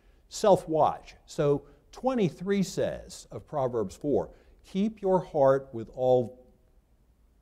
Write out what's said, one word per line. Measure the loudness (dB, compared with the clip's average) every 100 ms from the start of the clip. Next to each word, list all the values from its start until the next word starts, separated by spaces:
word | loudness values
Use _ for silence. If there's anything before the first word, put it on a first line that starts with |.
| _ _ _
Self-watch. | 0 4 4 2 0 2 0 -12 -20
So | -10 -2 0 0 -4 _ _
twenty-three | -6 -2 0 0 -2 -2 -2
says | -2 -2 -4 -6 -12 -20 -16
of | -18 -8
Proverbs | -4 -2 -2 -4 -6
four, | -2 -2 -2 -10 _ _
"Keep | -8 -4 -4 -2
your | 0 0
heart | 0 2 4 4 -2
with | -12 -12
all | -2 2 2 2 -10 -20 _ _ _ _ _ _ _ _ _